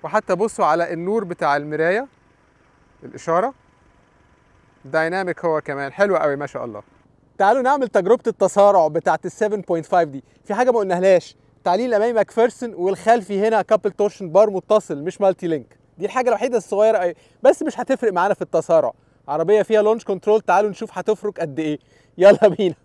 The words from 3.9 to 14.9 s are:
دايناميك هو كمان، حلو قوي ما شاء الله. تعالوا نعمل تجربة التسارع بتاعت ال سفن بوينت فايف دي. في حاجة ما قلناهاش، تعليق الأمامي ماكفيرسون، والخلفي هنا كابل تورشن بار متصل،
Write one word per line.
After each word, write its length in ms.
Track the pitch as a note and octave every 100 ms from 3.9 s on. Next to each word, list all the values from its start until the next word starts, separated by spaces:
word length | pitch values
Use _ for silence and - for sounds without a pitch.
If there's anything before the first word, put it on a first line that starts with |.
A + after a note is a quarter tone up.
| _ _ _ _ _ _ _ _ _ C3+
دايناميك 600 | D#3 D#3+ F#3 F#3 E3 E3+
هو 160 | D#3
كمان، 300 | - C#3 C#3
حلو 260 | D#3 G3+ F3
قوي 180 | D3+ C#3+
ما 100 | C#3+
شاء 200 | C#3 A#2+
الله. 180 | G#2 - _ _ _ _ _
تعالوا 240 | G3 C4
نعمل 260 | B3 C#4 A#3+
تجربة 360 | G#3+ F3+ A#3+ -
التسارع 600 | G3 F#3+ G3+ G3+ G3 D#3
بتاعت 380 | D#3 F3+ D#3+ F3+
ال 60 |
سفن 300 | - G#3+ G#3
بوينت 240 | - E3+ D3+
فايف 240 | F3+ E3
دي. 140 | C#3 _ _
في 100 | _
حاجة 180 | G#3 B3+
ما 80 | A#3
قلناهاش، 560 | G3 F3 F#3 F3+ - _ _ _
تعليق 220 | - F#3 B3
الأمامي 280 | G#3+ A3+
ماكفيرسون، 600 | A3+ G3 - A#3 - E3
والخلفي 760 | D3+ F3+ G3 A3 A#3+ F#3+ G3 G#3+
هنا 140 | A3
كابل 300 | F3+ G#3+ G#3
تورشن 380 | - G#3 - F#3
بار 200 | E3+ A3
متصل، 540 | F#3+ - G#3+ -